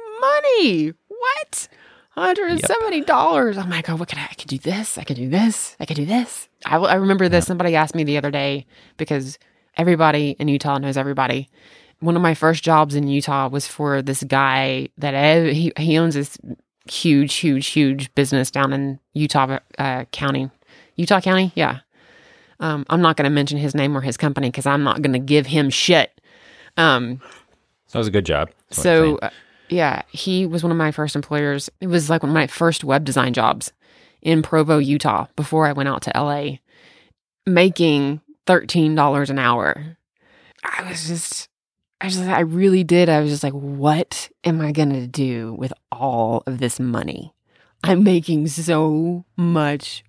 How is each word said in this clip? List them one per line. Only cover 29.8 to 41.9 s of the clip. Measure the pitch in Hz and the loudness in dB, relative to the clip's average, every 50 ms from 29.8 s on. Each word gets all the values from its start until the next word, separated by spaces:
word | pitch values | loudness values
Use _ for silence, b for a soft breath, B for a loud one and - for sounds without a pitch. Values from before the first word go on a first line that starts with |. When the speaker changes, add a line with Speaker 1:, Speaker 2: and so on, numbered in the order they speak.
| 160 143 131 - - - | 0 0 0 -4 -6 -10
Speaker 1:
he | - - - 190 185 185 190 | -12 -10 -6 -2 -2 0 0
was | 175 165 175 160 | 0 -2 -2 -2
one | 170 | 0
of | 165 165 | 0 0
my | 160 151 | 0 -2
first | 151 - 151 151 - | -2 -2 -4 -4 -4
employers. | 147 143 - 151 147 147 143 143 139 139 - - _ | -6 -6 -4 -4 -2 -2 -2 -2 -4 -6 -10 -12 _
It | - 185 | -4 0
was, | 175 175 151 147 | 0 0 2 2
like, | 165 165 - | 0 0 0
one | 135 | 0
of | 151 | 2
my | 160 151 - | 2 0 0
first | - - 170 165 160 - - | -2 0 0 0 2 0 0
web | 143 135 143 156 | 0 0 0 0
design | 139 131 139 127 127 120 | 0 0 0 0 0 0
jobs | 123 113 110 - - - - - b b b b b b b b b | 0 2 0 0 -2 -4 -10 -14 b b b b b b b b b
in | b - 160 160 | b 2 2 2
Provo, | 156 - - 160 156 147 160 151 | 2 2 2 2 2 4 2 2
Utah, | 143 135 143 147 - 147 107 95 - - _ | 2 2 0 0 0 0 0 0 -2 -4 _
before | - 151 - 160 160 156 147 | -8 -6 -2 -2 0 0 0
I | 143 | -2
went | 143 135 139 | -2 -4 -4
out | 135 135 - | -4 -4 -6
to | - - | -6 -4
L | - 139 147 | -2 -2 -2
A, | 143 143 143 147 139 131 - b b b b b b b b b b _ _ _ _ _ _ | -4 -4 -6 -8 -8 -10 -14 b b b b b b b b b b _ _ _ _ _ _
making | - 180 170 180 190 175 - 170 165 147 143 143 139 143 151 - _ - _ _ | 2 4 6 6 4 4 2 2 4 4 2 2 0 -2 -6 -8 _ -20 _ _
thirteen | - 185 175 - - - 170 160 156 156 | 2 2 2 2 0 0 2 2 2 4
dollars | 156 143 147 139 143 143 135 | 2 2 2 2 0 -2 -2
an | 139 139 | 0 2
hour. | 127 120 120 120 98 73 - - 147 156 165 - _ _ _ b b b b b b b b b - | 4 4 4 4 2 0 -2 -2 -6 -12 -16 -20 _ _ _ b b b b b b b b b -12
I | - - - 180 185 | -10 -8 -8 -8 -8
was | 180 165 160 160 | -10 -10 -8 -8
just, | 170 165 - - - - - - _ _ _ _ _ _ _ _ | -8 -8 -8 -8 -10 -10 -12 -14 _ _ _ _ _ _ _ _